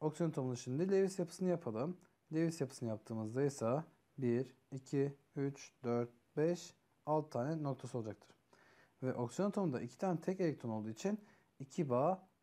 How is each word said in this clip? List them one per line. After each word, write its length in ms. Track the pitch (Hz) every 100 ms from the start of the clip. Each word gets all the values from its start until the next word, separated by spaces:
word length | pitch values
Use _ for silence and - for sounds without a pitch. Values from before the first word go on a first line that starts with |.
oksijen 280 | 151 151 170
atomunun 260 | 151 127
şimdi 360 | 123 123 135 190
Lewis 280 | 196 190 190
yapısını 300 | 175 - 185
yapalım. 480 | 170 123 110 151 180 - _ _
Lewis 280 | 160 165 165
yapısını 280 | 131 - 117
yaptığımızda 540 | 107 - 113 110 123
ise 420 | 143 135 113 127 - _ _ -
bir, 360 | 123 117 131 - _
iki, 420 | 135 - 143 139 143 _ 147
üç, 360 | 139 139 - _
dört, 260 | 120 120 120 - _ -
beş, 380 | 160 175 - - _ _ -
altı 240 | 156 147
tane 320 | 123 135 160
noktası 360 | 143 127 131 123
olacaktır. 380 | 110 101 - _ _ - - - - _
Ve 120 | 127
oksijen 300 | - 120 -
atomunda 360 | 202 202 180 123
iki 180 | 123 -
tane 220 | 190 165
tek 200 | - 190
elektron 300 | 170 - 120
olduğu 200 | 110 107
için 300 | 113 196 208 - - _ -
iki 320 | 143 - 147
bağ 380 | 120 151 185 - _